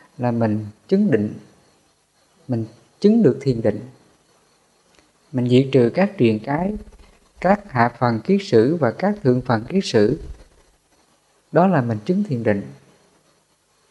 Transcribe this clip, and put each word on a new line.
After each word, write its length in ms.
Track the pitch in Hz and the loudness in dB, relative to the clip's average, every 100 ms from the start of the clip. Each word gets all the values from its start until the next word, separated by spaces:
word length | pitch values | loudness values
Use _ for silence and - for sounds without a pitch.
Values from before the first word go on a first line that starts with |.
| _ - | _ -6
là 120 | 123 | -4
mình 360 | 117 110 107 104 - - | 0 0 -2 -6 -14 -2
chứng 220 | 196 208 | 0 2
định, 280 | 107 104 - - _ _ _ _ _ _ _ _ _ - | 2 0 -6 -18 _ _ _ _ _ _ _ _ _ -8
mình 180 | 120 110 - _ _ | -6 -6 -12 _ _
chứng 220 | 202 233 | 2 4
được 160 | 175 - | 4 2
thiền 220 | 135 117 | -2 -2
định. 180 | 110 107 123 - _ _ _ _ _ _ _ _ _ _ _ _ _ | -2 -4 -8 -20 _ _ _ _ _ _ _ _ _ _ _ _ _
Mình 160 | 127 120 | -4 2
diệt 180 | 123 135 | 2 4
trừ 180 | 135 117 | 4 2
các 160 | 107 196 - | 2 -2 2
triền 200 | 117 107 | 0 0
cái, 300 | 139 147 190 214 - - - _ _ _ | -2 -4 -4 -6 -12 -20 -20 _ _ _
các 320 | 180 208 - | 0 0 -2
hạ 160 | 127 120 - | -2 -2 0
phần 220 | 120 113 | -2 -2
kiết 200 | - 196 | 0 -2
sử 340 | - 117 120 170 | 2 2 2 2
và 140 | 123 | -2
các 240 | - 190 208 | -2 -4 -2
thượng 180 | 135 123 | 0 0
phần 240 | 123 113 | 0 -4
kiết 200 | 120 185 | -2 -4
sử. 360 | - 117 104 151 - - - _ _ _ _ _ _ _ _ _ _ | 0 2 2 0 -8 -18 -20 _ _ _ _ _ _ _ _ _ _
Đó 140 | 151 190 | 0 2
là 140 | 165 | 2
mình 180 | 120 107 | 0 -4
chứng 200 | - 185 | -2 -2
thiền 180 | 202 123 | -2 -4
định. 200 | 110 101 131 - _ _ _ _ _ _ _ _ _ _ _ | -2 -2 -4 -14 _ _ _ _ _ _ _ _ _ _ _